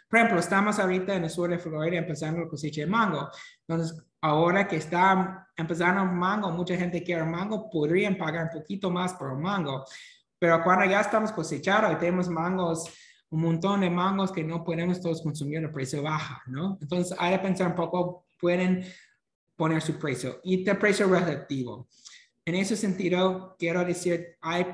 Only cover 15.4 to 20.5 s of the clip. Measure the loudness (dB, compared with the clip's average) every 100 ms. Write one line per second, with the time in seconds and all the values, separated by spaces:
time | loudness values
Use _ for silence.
15.4 | -4 -4 -4 -4 -4 -4 -2 -4 -4 -12
16.4 | -10 -6 -6 -6 -4 -2 -2 -2 0 2
17.4 | 0 0 0 0 -2 0 -2 -4 _ _
18.4 | 0 2 2 2 -2 -14 -20 _ _ _
19.4 | _ -2 0 2 0 -2 -4 -4 -6 -8
20.4 | -2